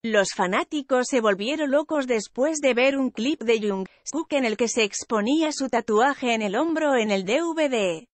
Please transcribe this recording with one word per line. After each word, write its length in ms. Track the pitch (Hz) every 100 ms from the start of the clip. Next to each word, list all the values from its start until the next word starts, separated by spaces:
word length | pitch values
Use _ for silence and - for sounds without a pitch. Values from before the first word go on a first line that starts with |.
Los 240 | 233 214 190
fanáticos 760 | - 180 214 349 302 269 254 247
se 100 | 285
volvieron 520 | 220 196 214 311 294
locos 340 | 285 311 311 254
después 540 | 233 - - 285 311
de 120 | 277
ver 240 | 240 269 277
un 140 | 262
clip 320 | - 240 320
de 160 | 226 226
Jungkook 760 | 208 190 185 _ - 294 330
en 120 | 285
el 120 | 240 214
que 120 | 226
se 160 | -
exponía 680 | 208 - - 220 208 302 311
su 180 | 277 269
tatuaje 680 | 240 226 214 262 269 247
en 80 | 226
el 120 | 208
hombro 400 | 208 330 311 302
en 160 | 254 214
el 140 | 196
D 180 | 185 269
V 260 | 339 320 294
D. 400 | 240 190 160 -